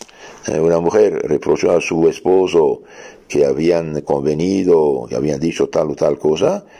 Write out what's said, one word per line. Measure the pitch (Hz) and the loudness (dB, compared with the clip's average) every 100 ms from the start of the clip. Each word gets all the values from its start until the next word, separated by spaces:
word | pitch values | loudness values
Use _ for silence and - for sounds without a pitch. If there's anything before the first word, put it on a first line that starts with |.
| - - - - - | -20 -20 -20 -16 -6
Eh, | 76 | -2
una | 82 85 | 2 2
mujer | 85 107 101 80 | 2 2 2 2
reprochó | 69 73 78 78 90 | -2 -2 0 0 2
a | 85 | 0
su | - 82 80 | 0 0 0
esposo | - 90 95 92 82 73 - - - - - - | 0 2 2 4 2 2 0 -10 -20 -20 -20 -6
que | 71 71 | 0 0
habían | 69 82 85 80 76 | 0 0 0 -2 -8
convenido, | - 71 69 76 87 98 90 82 76 65 58 | -4 -2 0 -2 0 0 2 4 2 -2 -4
que | 60 | -4
habían | 73 69 | -2 -2
dicho | 80 - 69 | -4 -2 -2
tal | 82 80 | 0 -2
o | |
tal | 71 78 71 | -2 -2 0
cosa. | 76 80 98 202 - | -2 0 0 -2 -8